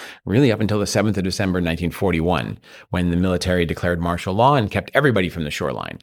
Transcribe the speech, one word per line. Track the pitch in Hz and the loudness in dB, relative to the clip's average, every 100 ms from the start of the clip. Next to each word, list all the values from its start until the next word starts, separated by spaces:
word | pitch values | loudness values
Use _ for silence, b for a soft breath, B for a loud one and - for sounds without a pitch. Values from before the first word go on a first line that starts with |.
| B B - | B B 0
really | 107 139 | 2 4
up | 101 | 2
until | 104 104 | 0 0
the | 98 | 0
seventh | 107 107 98 | 2 2 0
of | |
December, | 92 - 98 90 | -2 -2 0 0
nineteen | 87 82 85 | 0 -2 -2
forty-one, | - 98 82 82 78 53 - B B B | -2 0 2 2 0 -2 -10 B B B
when | 90 87 | -2 0
the | 85 | 2
military | 92 90 92 90 82 | 2 0 0 0 0
declared | - 90 85 | -2 -2 -2
martial | 85 85 98 | -2 -2 -2
law | 98 131 | 2 4
and | 143 104 | 4 0
kept | 104 - | -2 -2
everybody | 139 143 104 87 | 2 2 2 0
from | 85 | -2
the | 73 | -6
shoreline. | - 73 55 50 50 | -4 -4 -6 -8 -12